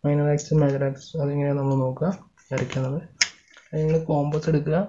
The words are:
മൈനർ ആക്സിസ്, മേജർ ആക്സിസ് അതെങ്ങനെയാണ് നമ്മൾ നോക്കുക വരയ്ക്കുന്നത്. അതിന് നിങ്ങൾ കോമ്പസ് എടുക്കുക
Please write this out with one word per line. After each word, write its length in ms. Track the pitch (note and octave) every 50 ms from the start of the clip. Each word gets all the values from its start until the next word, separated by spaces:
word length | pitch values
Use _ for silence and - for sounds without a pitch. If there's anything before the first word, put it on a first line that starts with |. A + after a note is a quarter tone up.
| -
മൈനർ 240 | D3 D3 D3 D3 D3 D3
ആക്സിസ്, 260 | D3 D3 - D#3 D#3 C#3+
മേജർ 200 | C#3 C#3 C3+ C#3 C3+
ആക്സിസ് 300 | C3+ - - - - D#3+ C#3+
അതെങ്ങനെയാണ് 360 | C#3+ C#3+ C#3+ C#3+ C#3+ C#3+ C#3
നമ്മൾ 160 | C3+ C3+ C3+ C3+ C3
നോക്കുക 260 | C3 C3 - D3+ F3 F#3+ - - _ _ _ _ _ C3
വരയ്ക്കുന്നത്. 460 | C3 C3 C3 - C3+ C3 C3 C#3 E3 - - - _ - - - - _ _ - - _
അതിന് 160 | _ - D#3 D#3
നിങ്ങൾ 160 | D#3 D#3+ D#3+ D#3+ D#3+
കോമ്പസ് 380 | D#3 D3 C#3+ D3 D3 D#3 D#3 E3 D#3
എടുക്കുക 260 | D3 D3 D3+ D#3 F3 G3+